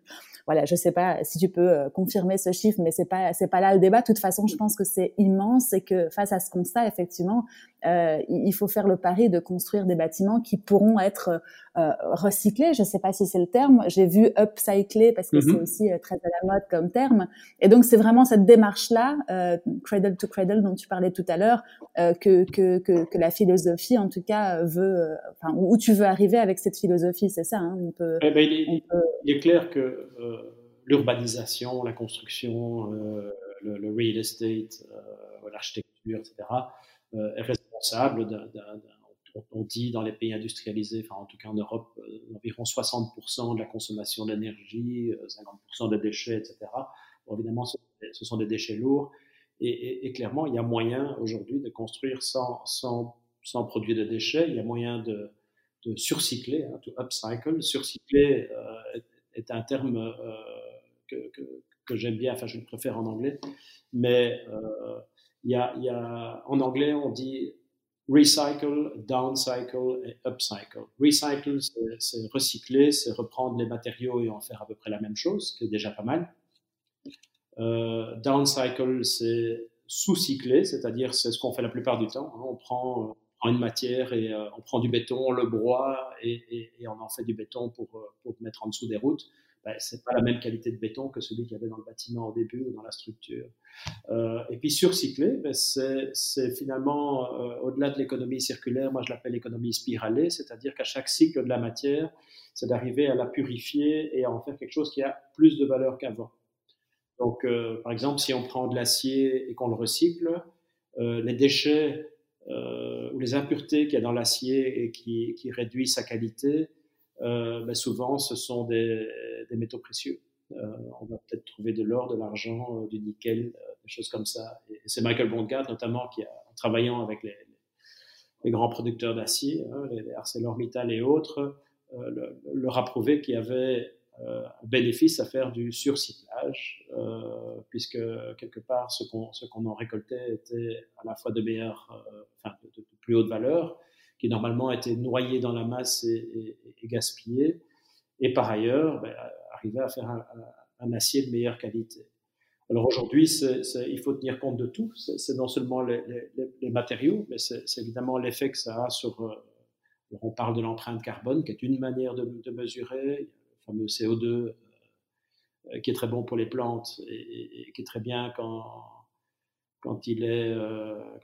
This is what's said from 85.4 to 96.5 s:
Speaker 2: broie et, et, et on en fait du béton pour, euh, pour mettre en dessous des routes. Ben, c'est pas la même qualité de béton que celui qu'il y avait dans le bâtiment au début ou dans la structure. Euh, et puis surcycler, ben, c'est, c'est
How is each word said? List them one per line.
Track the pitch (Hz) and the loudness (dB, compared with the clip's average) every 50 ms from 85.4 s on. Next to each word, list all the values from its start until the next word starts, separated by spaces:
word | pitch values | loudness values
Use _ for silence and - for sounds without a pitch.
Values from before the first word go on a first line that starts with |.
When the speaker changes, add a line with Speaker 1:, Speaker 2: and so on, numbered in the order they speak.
| 123 | 0
Speaker 2:
broie | 117 113 107 110 120 123 127 135 135 135 131 131 127 - - 113 | 0 0 0 0 2 2 2 0 -2 -4 -6 -8 -12 -12 -8 -6
et, | 117 117 117 117 - | -6 -6 -6 -8 -12
et, | 120 117 113 113 _ - | -12 -12 -12 -14 _ -16
et | 117 113 | -16 -14
on | 107 110 | -14 -14
en | 113 110 | -14 -12
fait | - - 113 | -12 -8 -6
du | 117 113 | -6 -6
béton | 107 107 - - 123 120 120 | -6 -8 -10 -8 -8 -8 -8
pour, | 117 - 113 - - | -10 -12 -14 -14 -14
euh, | 110 110 104 - _ - | -16 -18 -18 -20 _ -16
pour | 123 113 - | -16 -14 -12
mettre | 113 110 107 - 110 | -14 -14 -14 -12 -12
en | 110 | -10
dessous | 107 - 123 113 | -10 -10 -8 -8
des | 110 | -6
routes. | 104 120 139 160 - - - _ _ _ _ _ _ - | -2 -2 -2 -2 -2 -6 -14 _ _ _ _ _ _ -14
Ben, | 107 110 - | -12 -12 -10
c'est | - - 120 117 - | -12 -12 -14 -10 -4
pas | 127 127 | -2 0
la | 120 120 | 2 2
même | 120 120 117 | 2 0 -2
qualité | - 117 113 113 - 120 113 | -4 -6 -8 -6 -6 -8 -6
de | |
béton | 110 110 110 - 135 135 135 | -6 -6 -8 -8 -8 -10 -10
que | 131 120 | -10 -12
celui | 107 - 113 113 120 | -12 -10 -8 -10 -10
qu'il | 120 113 | -10 -10
y | |
avait | 107 113 113 | -10 -10 -10
dans | 110 | -10
le | 113 - | -12 -16
bâtiment | 117 113 - - 120 120 120 113 110 | -18 -18 -16 -14 -10 -10 -8 -8 -6
au | 110 | -4
début | 117 117 110 - 123 131 | -4 -4 -4 -6 -8 -8
ou | 127 - | -8 -10
dans | 107 107 | -12 -14
la | 113 | -16
structure. | - - - 110 110 - - - 120 - 123 120 _ _ _ _ - - - - - - - - | -16 -16 -16 -18 -18 -18 -16 -14 -14 -14 -14 -16 _ _ _ _ -20 -18 -14 -14 -14 -14 -10 -6
Euh, | 113 117 117 113 113 117 117 - | -4 -4 -4 -4 -6 -8 -8 -10
et | 123 | -8
puis | 117 - - - | -6 -4 -4 0
surcycler, | - 185 180 185 - - - 131 - 147 208 277 | 2 2 2 2 2 -2 -4 -2 0 0 0 0
ben, | 269 - 143 135 | 0 -4 -4 -4
c'est, | - - - - 135 131 135 135 135 135 135 - | -2 -2 -2 -2 -2 -2 -2 -2 -4 -4 -6 -6
c'est | - - - - 139 127 120 | -6 -6 -4 -2 -2 -2 -2